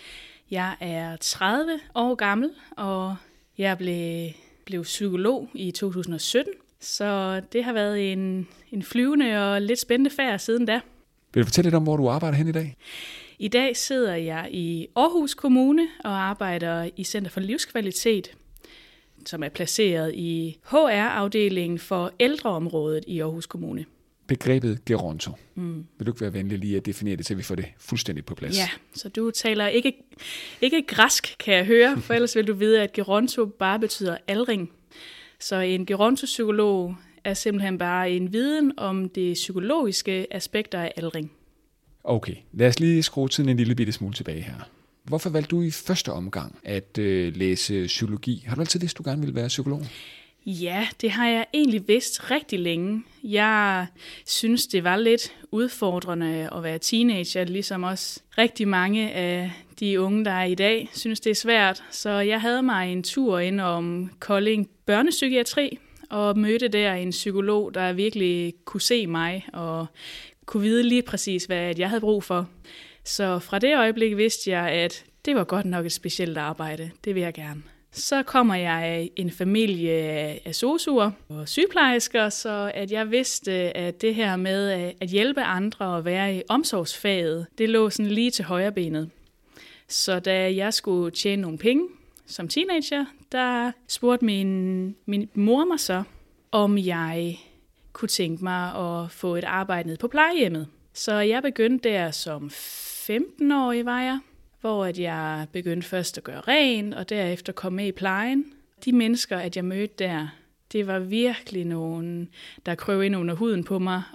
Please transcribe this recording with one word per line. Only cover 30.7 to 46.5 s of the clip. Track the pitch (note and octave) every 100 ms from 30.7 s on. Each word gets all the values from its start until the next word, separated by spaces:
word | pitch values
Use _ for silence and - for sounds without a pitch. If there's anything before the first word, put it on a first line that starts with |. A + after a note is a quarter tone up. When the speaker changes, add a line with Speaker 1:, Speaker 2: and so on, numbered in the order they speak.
| D#4+
Speaker 1:
græsk, | - - - - - -
kan | -
jeg | F#3
høre, | F#3+ A#3 B3 B3+
for | -
ellers | A#3 A#3+ A3
vil | G#3+
du |
vide, | G3 G#3+ A3
at | G3+
geronto | G#3 G3 G3+ B3 - G#3
bare | - F#3+ G#3+
betyder | G#3+ - F#3 E3+ -
aldring. | G3+ A#3+ G3+ E3+ _ _ - - - - _
Så | - F#3+
en | F#3 F#3 F#3
gerontopsykolog | G3 A3 C4+ C4+ - G#3+ G#3 G#3 F#3+ F3+ F3+ - -
er | G3+
simpelthen | F#3+ A3 G3+ G3 F3+
bare | F3 F3+ F#3
en | F3+ F3+
viden | A3 C#4 D#4 C#4 -
om | G3 F#3+ F#3
det | F#3+ F3+
psykologiske | F3 - F#3 G3+ D#4+ A3+ F#3 - F#3 -
aspekter | F#3 - G#3+ G#3 F3+
af | E3+ -
aldring. | E3 D#3+ D#3 _ _ _ _ _ _ _
Speaker 2:
Okay, | - A2+ - F2 -
lad | F#2+ B2
os | A#2+
lige | E3 E3
skrue | D#3 C#3 C3+
tiden | - C3+
en | A#2+
lille | A#2
bitte | A#2 G#2
smule | - G2
tilbage | - - D#2+
her. | - A#1+ - _ _ _
Hvorfor | C3 D#3 F#3
valgte | D#3 D3
du | F3
i | E3
første | - - F#3 -
omgang | E2 F#2 F#2 C2